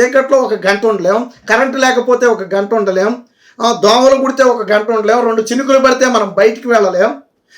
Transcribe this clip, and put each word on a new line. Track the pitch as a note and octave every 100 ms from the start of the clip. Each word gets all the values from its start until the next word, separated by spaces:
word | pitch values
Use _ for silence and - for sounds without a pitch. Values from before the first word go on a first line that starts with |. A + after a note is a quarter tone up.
చీకట్లో | B3 C4+ C4+ C4+
ఒక | A#3
గంట | G#3 F#3 G3+ A3+
ఉండలేం, | G3+ F3 G#3 B3 - -
కరెంటు | A3 C4 C4+
లేకపోతే | C4 B3+ A#3+ B3 B3
ఒక | G#3 F#3+
గంట | G3 G3+
ఉండలేం, | A3+ G3 F#3 G3+ B3 - _ _ -
ఆ, | A#3 A#3
దోమలు | G#3 A#3 C4 C4+
కుడితే | C4+ C4
ఒక | B3+ A#3 G3
గంట | G#3 G#3+
ఉండలేం, | A3 G#3 A#3+ A3+
రెండు | A3
చినుకులు | A3 B3+ C4+ C4+
పడితే | C4 B3 B3+
మనం | A#3 G3 F3+
బయటికి | A3 - B3
వెళ్ళలేం, | A3+ G3 F3+ A3 C#4+ - _ _